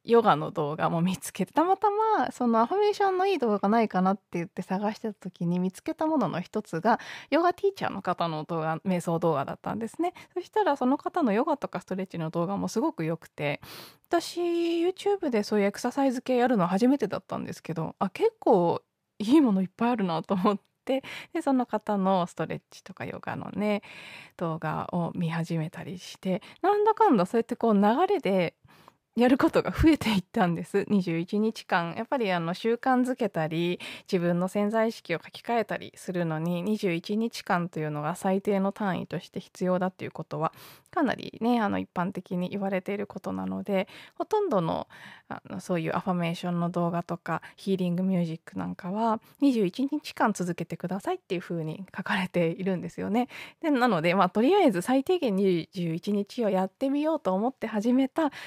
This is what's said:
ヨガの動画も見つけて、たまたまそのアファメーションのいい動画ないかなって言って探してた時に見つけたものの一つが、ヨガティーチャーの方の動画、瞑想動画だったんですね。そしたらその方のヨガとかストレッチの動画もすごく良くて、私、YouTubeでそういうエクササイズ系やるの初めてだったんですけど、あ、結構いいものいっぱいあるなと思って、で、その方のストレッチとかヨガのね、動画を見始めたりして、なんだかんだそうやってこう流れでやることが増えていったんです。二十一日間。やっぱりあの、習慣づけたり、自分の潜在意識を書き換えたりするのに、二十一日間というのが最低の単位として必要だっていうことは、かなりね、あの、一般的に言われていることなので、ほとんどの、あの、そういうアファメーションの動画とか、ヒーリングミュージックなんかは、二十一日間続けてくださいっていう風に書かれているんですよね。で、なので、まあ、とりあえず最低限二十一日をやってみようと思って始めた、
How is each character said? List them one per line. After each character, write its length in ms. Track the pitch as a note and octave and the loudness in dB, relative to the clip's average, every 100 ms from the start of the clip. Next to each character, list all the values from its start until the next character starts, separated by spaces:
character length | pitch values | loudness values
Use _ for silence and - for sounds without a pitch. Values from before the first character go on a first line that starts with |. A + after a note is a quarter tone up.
ヨ 180 | - A#3 | 2 4
ガ 120 | G#3+ | 6
の 160 | D3+ D#3 | 4 2
動 260 | D#3+ D3 D#3+ | -2 -2 0
画 120 | E3 | 0
も 140 | E3 | 2
見 140 | F3+ F#3 | 0 -2
つ 160 | - | -6
け 120 | - | -6
て、 80 | - | -2
た 100 | D4 | 2
ま 140 | F4 F#4+ | 2 2
た 120 | - | 2
ま 420 | G#4 A4 G4 - | 2 2 2 0
そ 140 | - A#3+ | 0 2
の 140 | A3+ | 2
ア 60 | A#3 | 2
フ 80 | |
ァ 40 | G4 | 2
メ 120 | G#4 | 2
ー 40 | |
シ 100 | G4+ | 2
ョ 60 | G4 | 2
ン 80 | F#4 | 2
の 80 | G4 | 2
い 80 | |
い 40 | F4 | 2
動 200 | A#3 G3+ | 0 2
画 100 | G3+ | 2
な 140 | A#3 | 2
い 60 | G#3+ | 2
か 120 | F#3 | 2
な 140 | F#3 | 2
っ 20 | G3+ | 0
て 60 | _ | _
言 140 | F3 E3 | -6 -6
っ 20 | |
て 140 | - | -8
探 320 | - F#3+ G#3 | -4 -2 -2
し 40 | G#3 | -4
て 100 | A3 | -8
た 60 | |
時 320 | - F#3 - F3 | -10 -12 -4 -2
に 120 | F3+ | 0
見 120 | F#3 | -2
つ 120 | - | -4
け 120 | - | -8
た 120 | D#4 D#4 | -2 0
も 100 | D#4 | 2
の 120 | F#3 | 0
の 120 | E3+ | -2
一 220 | - G#3+ | -4 -8
つ 180 | - E3 | -6 -2
が、 180 | G#3+ A3+ - - - | 0 0 -2 -14 -2
ヨ 120 | D4 | 2
ガ 100 | F4 | 2
テ 160 | F4+ G4 | 2 0
ィ 20 | |
ー 40 | |
チ 100 | G4 | 0
ャ 40 | - | -6
ー 40 | |
の 80 | G3 | -4
方 280 | F#3 F3 E3+ | -4 -2 -2
の 160 | D#3 | -4
動 160 | - E3 | -4 -4
画、 180 | D#3+ D#3+ | -2 -2
瞑 220 | G3 F3+ | -2 -2
想 180 | F3 E3 | 0 0
動 160 | E3 | 2
画 100 | C#3 | 2
だ 100 | - | -2
っ 40 | - | -6
た 140 | - | -6
ん 40 | G#3 | -6
で 100 | A3+ | -6
す 120 | - | -4
ね。 140 | F4 - - | -4 -6 -10
そ 80 | F4+ | -10
し 100 | - | -4
た 140 | G#4+ | 0
ら 120 | F4 C#4 | 2 2
そ 100 | B3+ | 2
の 100 | C#4+ | 0
方 260 | F4+ F#4 | 0 0
の 100 | B3 | 2
ヨ 120 | G#3 | 2
ガ 140 | D#4+ C#4+ | 0 -2
と 100 | - | -4
か 120 | - | -8
ス 40 | |
ト 100 | - | -6
レ 100 | F#3 | -6
ッ 20 | F#3 | -6
チ 120 | E3+ | -6
の 120 | D#3+ | -4
動 160 | E3+ F3 | -2 -2
画 100 | G3 | -2
も 120 | F3+ | -2
す 120 | A3 | -2
ご 120 | D#4 | -2
く 120 | - | -2
良 120 | D#3+ E3 | -4 -4
く 120 | - | -8
て、 300 | - D3 - - - - - - | -6 -4 -4 -10 -18 -20 -16 -2
私、 320 | E4+ - E4+ F4 E4+ E4+ E4+ | -2 -2 -4 -2 0 0 0
YouTube 440 | F4+ - G4+ G4+ D#4 | 0 0 0 0 0
で 140 | A3 | 0
そ 160 | - G#3+ | 0 2
う 20 | |
い 40 | |
う 20 | G3 | 2
エ 60 | |
ク 80 | - | 0
サ 120 | A#3+ | -4
サ 140 | C#4 C#4 | 0 0
イ 60 | |
ズ 100 | B3+ | 0
系 140 | - B3 | 0 2
や 120 | A#3+ | 4
る 80 | A3+ | 4
の 100 | F3 | 2
初 220 | G3 B3 | 4 4
め 80 | C#4+ | 4
て 100 | G3+ | 0
だ 120 | - | -4
っ 40 | |
た 140 | - - | -6 -8
ん 80 | |
で 80 | - | -8
す 100 | - | -10
け 120 | - | -8
ど、 200 | E3 D#3+ - | -6 -6 -4
あ、 100 | F#3+ | -6
結 240 | - A4+ - | 0 0 2
構 440 | - G3 E3+ - _ _ _ - | 4 6 4 0 _ _ _ -6
い 180 | G#3 D#4 | 4 6
い 40 | |
も 100 | B3+ | 6
の 80 | F#3+ | 4
い 60 | F#3 | 0
っ 20 | - | 0
ぱ 120 | A#3 | 0
い 20 | |
あ 60 | A#3+ | 0
る 80 | |
な 180 | F#3 D#3+ | 0 -2
と 120 | - | -2
思 200 | F#3+ G#3 | 2 2
っ 20 | G3+ | 2
て、 460 | _ _ - C4+ - - - | _ _ -4 -4 -4 -14 -8
で、 80 | E4+ | -4
そ 100 | C#4+ | 0
の 140 | C4 A#3+ | 0 0
方 320 | G#3+ - G3+ | -4 -2 0
の 280 | F#3+ F#3+ E3+ | 2 2 0
ス 80 | |
ト 120 | - D#3+ | -4 -6
レ 100 | D#3+ | -6
ッ 40 | _ | _
チ 120 | - | -20
と 120 | - | -18
か 100 | - | -12
ヨ 140 | - - | -10 -8
ガ 160 | - - | -8 -8
の 140 | - | -6
ね、 320 | - G#3 G3+ - - - - - - | -4 -2 -2 -6 -20 -18 -20 -16 -6
動 200 | E3+ D#3+ | -6 -4
画 300 | D#3 E3 - | -4 -4 -4
を 200 | F3+ E3 | -4 -4
見 160 | - E3 | -4 -4
始 280 | E3 E3 E3 | -4 -4 -4
め 100 | D#3+ | -4
た 160 | - | -8
り 140 | - F#3 | -12 -12
し 200 | - - | -14 -8
て、 240 | - C4+ - - | -4 -4 -6 -4
な 120 | F4+ | 0
ん 100 | G#4 | 2
だ 100 | G#4+ | 2
か 160 | G#4 G#4+ | 4 4
ん 80 | A3 | 4
だ 80 | F3+ | 2
そ 100 | A#3 | 0
う 40 | |
や 20 | |
っ 20 | |
て 100 | - | -2
こ 160 | - A3+ | 0 2
う 40 | |
流 80 | G3+ G#3 B3+ F#4+ | 4 4 4 2
れ 100 | F#4+ | 2
で 360 | F#3+ F#3+ E3 - _ - - _ _ A3 | 2 2 0 -4 _ -20 -20 _ _ 2
や 120 | B3 | 4
る 100 | C4+ | 6
こ 120 | E4 | 4
と 120 | F3 | 2
が 100 | - | 0
増 180 | - D#4+ | 4 6
え 80 | D4 | 6
て 120 | A3 | 4
い 80 | G3 | 0
っ 60 | - | 0
た 140 | A#3 F3 | 0 0
ん 80 | |
で 80 | E3+ | 0
す。 240 | F3 G3+ - | -2 -2 2
二 140 | G3+ | 0
十 160 | F3+ E3 | 2 -2
一 220 | F3 G#3 | -2 0
日 240 | A3 - | 0 -2
間。 300 | - F#3 E3+ E3+ | -2 0 0 -6
や 80 | |
っ 20 | A3+ | -2
ぱ 100 | C#4 | 0
り 140 | G3+ | 0
あ 80 | F3 | 0
の、 160 | E3 | -2
習 200 | F3+ A3+ | -2 -2
慣 300 | A#3 C4 B3+ | 0 2 2
づ 120 | B3 B3+ | 2 0
け 120 | G#3 | -2
た 200 | E3 D#3 | -2 -2
り、 320 | E3 F3 F3 - - - | 0 -2 -2 -8 -14 -4
自 100 | F#3 | 0
分 180 | F3 F3 | 2 0
の 80 | F#3 | 0
潜 240 | G#3 G#3 | 0 0
在 200 | A3 A3+ | 2 0
意 20 | |
識 240 | - - D#3+ | -2 -6 -6
を 40 | |
書 80 | - | -8
き 120 | - | -12
換 160 | - A#3 | -2 -2
え 60 | |
た 120 | G#3+ F3 | -2 -6
り 160 | G2 - | -10 -14
す 160 | - | -6
る 120 | F3+ | -4
の 140 | E3 D#3 | -2 -2
に、 240 | E3+ F3 | -2 -2
二 140 | G3 G#3+ | -2 -2
十 160 | G3 | 0
一 240 | E3+ - G#3 | -2 -2 -2
日 260 | A3+ - | -2 -6
間 260 | - F3+ F3 | -2 -2 -2
と 120 | D#3+ | -4
い 40 | |
う 60 | D3+ | -4
の 120 | D3 | -4
が 120 | D3+ | -6
最 260 | F3 G3 F#3+ | -4 0 0
低 200 | - G3 | 0 0
の 100 | G3 | 0
単 300 | - G3+ E3+ | -2 -4 -4
位 60 | - | -6
と 100 | D#3+ | -10
し 100 | - | -10
て 120 | - | -14
必 240 | - - | -12 -6
要 160 | F3+ F3+ | -2 0
だ 80 | F#3 | -2
っ 20 | |
て 140 | - | -4
い 40 | - | -12
う 20 | |
こ 100 | - | -10
と 160 | - D3 | -10 -4
は、 140 | D#3+ - - - _ | -6 -6 -20 -20 _
か 100 | F#4 | -2
な 120 | C4+ | 0
り 240 | - - - | -2 -8 -4
ね、 200 | A#3 A#3+ | 0 2
あ 80 | G3+ | 0
の、 120 | G3 | -2
一 80 | F#3+ | -4
般 200 | F#3 F3+ | -4 -4
的 240 | F#3+ - F3+ | -6 -6 -4
に 140 | F3+ | -4
言 100 | G3+ | -4
わ 100 | G3 | -2
れ 120 | F#3+ | -4
て 120 | F#3 | -4
い 40 | G3+ | -6
る 100 | G3+ | -6
こ 100 | G3 | -8
と 140 | F#3+ | -8
な 140 | F#3+ F#3+ | -6 -6
の 180 | F#3+ | -6
で、 240 | F#3+ F#3+ - - - | -2 -2 -2 -8 -16
ほ 100 | - | -10
と 160 | - G#4+ | -2 0
ん 80 | G4 | 2
ど 120 | G3+ | 0
の、 260 | D#3+ - - - - - - | 0 -2 -6 -14 -20 -20 -14
あ 140 | - - | -14 -12
の、 120 | F#3+ | -10
そ 140 | - | -4
う 60 | F3 | -4
い 80 | D#3+ | -2
う 80 | - | -2
ア 40 | |
フ 100 | G3 | -2
ァ 40 | |
メ 160 | F3+ E3+ | -2 -2
ー 40 | F3 | -4
シ 100 | F3+ | -4
ョ 60 | |
ン 80 | E3+ | -2
の 100 | F3 | -2
動 220 | F3 E3+ | 0 -2
画 100 | E3+ | -2
と 140 | - E3+ | -6 -8
か、 260 | - D#3+ - - | -6 -8 -8 -8
ヒ 180 | G3 | -2
ー 20 | F#3+ | 0
リ 140 | F3+ | 0
ン 60 | F3 | 0
グ 80 | |
ミ 120 | F#3+ F3+ | 0 0
ュ 60 | |
ー 20 | |
ジ 100 | E3 | 0
ッ 60 | D#3+ | -4
ク 140 | - F#3+ | -10 -8
な 80 | F3 | -8
ん 100 | F#3 | -8
か 160 | F3+ | -6
は、 280 | G#3 A3+ A3 _ - | -2 -2 -2 _ 0
二 120 | C#4+ | 2
十 140 | A3+ F#3 | 4 0
一 220 | - C4+ | 0 -4
日 240 | D4 - | -4 -6
間 180 | - A#3+ | 0 0
続 220 | G3 F3+ | 0 -4
け 100 | E3+ | -4
て 120 | E3 E3+ | -6 -6
く 100 | F3+ | -6
だ 140 | F#3+ | -6
さ 120 | E4+ | -4
い 40 | F#4 | -6
っ 20 | |
て 160 | - | -4
い 40 | F3 | -6
う 20 | |
風 240 | - E3 | -4 -6
に 200 | D#3 D#3 F#3 - | -6 -8 -12 -8
書 80 | |
か 100 | - | -4
れ 140 | G3+ F#3 | -2 0
て 180 | F3 E3 | 0 0
い 140 | E3+ | 0
る 140 | F#3+ F3 | -2 -2
ん 40 | |
で 80 | E3+ | -4
す 120 | - | -8
よ 100 | F#3+ | -2
ね。 180 | A3+ B3 - - - | -2 -2 -8 -18 -4
で、 100 | D#4+ | 0
な 180 | B3+ B3 | 2 4
の 140 | E3+ | 4
で、 120 | E3+ | 4
ま 100 | F#3+ | 4
あ、 40 | F3+ | 4
と 100 | G#3+ | 4
り 140 | C4 | 4
あ 60 | G4+ | 6
え 100 | D4+ | 6
ず 120 | F3+ | 4
最 200 | G#3 C4+ | 2 0
低 160 | C4+ F4+ | 2 2
限 160 | B3+ | 2
二 340 | F#3+ F#3+ F3 - | 2 2 2 -2
十 220 | F#3+ E3+ | -4 -2
一 180 | E3+ G3+ | -2 -2
日 320 | G3+ G3+ - | -2 -2 -2
を 60 | G#3 | 0
や 140 | F#3 | 2
っ 40 | F#3+ | 0
て 220 | - C4+ | -2 0
み 120 | C#4+ | 0
よ 140 | D4+ D#4 | 0 0
う 40 | |
と 140 | F#3+ | 0
思 140 | F#3+ A#3+ | 0 0
っ 40 | |
て 140 | - A3+ | -4 -4
始 260 | G#3+ A3+ | 0 2
め 160 | B3+ C4 | 4 2
た、 220 | - D4+ - | 2 0 -2